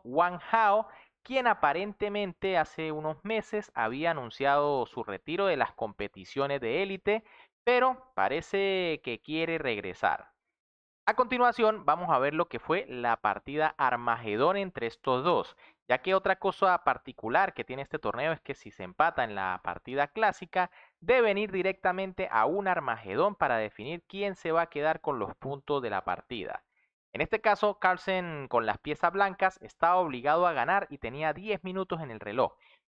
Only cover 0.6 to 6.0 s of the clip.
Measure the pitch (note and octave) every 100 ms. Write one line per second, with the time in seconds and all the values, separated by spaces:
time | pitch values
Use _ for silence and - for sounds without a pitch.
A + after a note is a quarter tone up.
0.6 | G#3+ G#3 - - - _ - C4 B3 G#3
1.6 | D3 D3+ G3+ G3+ G#3 G3+ G3+ E3+ F#3+ F3+
2.6 | D3+ - D#3+ D3+ D#3 D#3 G3+ A3 - G#3
3.6 | G#3 - A2+ C3 E3 D#3 A#2+ - C3+ D3
4.6 | D3 C#3 A#2 - G#2+ F#2+ - E3+ G3 D3
5.6 | A2+ - A2 G2